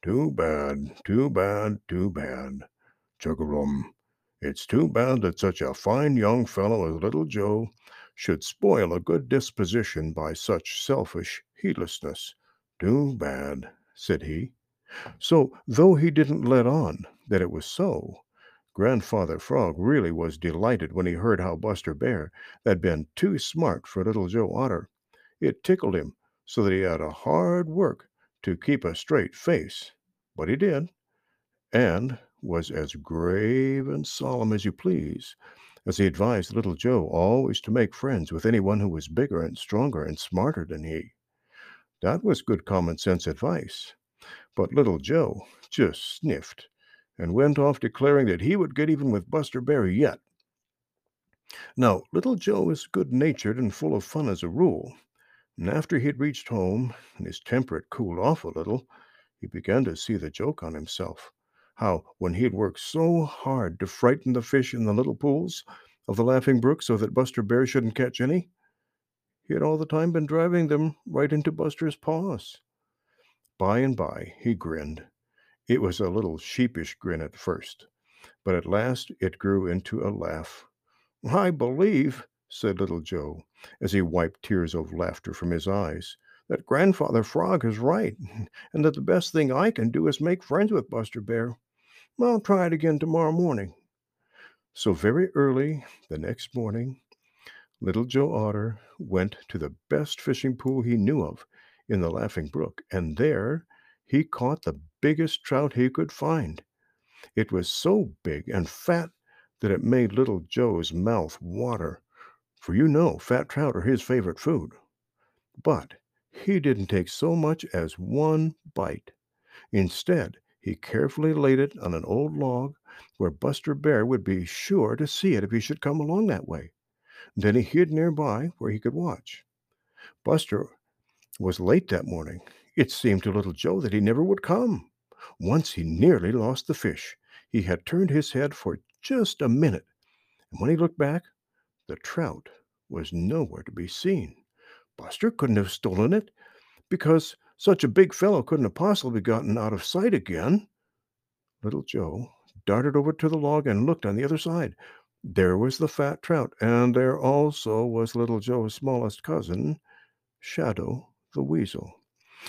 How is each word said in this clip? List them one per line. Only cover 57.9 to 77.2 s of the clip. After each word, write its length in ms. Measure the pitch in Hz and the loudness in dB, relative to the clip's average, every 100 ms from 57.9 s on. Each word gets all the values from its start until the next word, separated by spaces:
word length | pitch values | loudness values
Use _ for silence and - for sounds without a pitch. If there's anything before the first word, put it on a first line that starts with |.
| - 104 85 | -8 -6 -2
off 240 | 107 160 | 0 0
a 60 | 85 | -4
little, 380 | 78 87 120 - - _ _ _ _ | -8 -4 -4 -6 -20 _ _ _ _
he 80 | - | -12
began 380 | 87 - 120 127 | -10 0 0 0
to 100 | 80 | -4
see 200 | - 107 | -4 -4
the 140 | 78 | -4
joke 340 | - 123 151 | -6 -6 -6
on 100 | 85 | -8
himself. 580 | 78 78 - 90 80 - _ _ _ _ _ | -10 -10 -8 -8 -10 -20 _ _ _ _ _
How, 280 | 110 85 - _ | 0 0 -4 _
when 160 | 92 | -4
he 100 | 87 | 0
had 100 | 123 | 0
worked 260 | 92 104 - | 2 -2 -2
so 440 | - 160 165 170 | -8 0 2 2
hard 560 | 151 - - 135 95 85 | 0 -4 -4 -2 -2 -4
to 80 | 95 | -8
frighten 460 | - 120 143 - | 4 4 4 2
the 80 | 123 | -2
fish 320 | 117 135 127 | 2 2 2
in 120 | 120 110 | 0 0
the 80 | |
little 220 | 104 135 110 | 2 0 0
pools 480 | 147 143 180 - - - - _ - | 0 0 -2 -8 -16 -20 -20 _ -6
of 80 | 104 | 0
the 80 | |
Laughing 360 | 117 131 127 131 | 4 4 6 4
Brook 220 | 123 160 | 6 2
so 160 | - 113 | 2 0
that 160 | 107 | 2
Buster 280 | - 127 - | 2 0 0
Bear 240 | 101 120 131 | 2 2 4
shouldn't 300 | 135 113 107 | 2 0 -2
catch 240 | 127 - | -2 0
any, 300 | 127 175 180 _ _ _ _ _ _ _ _ _ | 0 0 -2 _ _ _ _ _ _ _ _ _
he 100 | _ | _
had 100 | - | -2
all 140 | 151 156 | 0 0
the 80 | 151 | 0
time 260 | 156 165 | 0 0
been 140 | 165 151 | 0 0
driving 420 | 156 170 175 160 | 0 2 2 2
them 280 | 147 156 147 - | 2 0 -4 -6
right 260 | 131 143 | 0 2
into 200 | 151 147 | 2 0
Buster's 440 | 156 156 - 160 139 | -2 -4 -2 -4 -4
paws. 640 | - 160 190 127 - - _ _ _ _ _ _ _ _ _ _ | -4 -2 -2 -6 -10 -20 _ _ _ _ _ _ _ _ _ _
By 220 | 95 110 | 2 2
and 160 | 135 117 | 2 0
by, 380 | 80 - - - | -4 -6 -12 -6
he 160 | 117 104 | -2 -2
grinned. 500 | 82 80 73 80 - _ _ _ _ _ _ | -4 -6 -6 -10 -14 _ _ _ _ _ _
It 140 | 123 | 2
was 180 | 104 90 | 2 0
a 100 | 98 | -2
little 280 | 95 95 80 | -2 -4 -6
sheepish 580 | - - 123 117 80 - | -10 -2 -2 -2 -10 -8
grin 260 | - 82 | -6 -6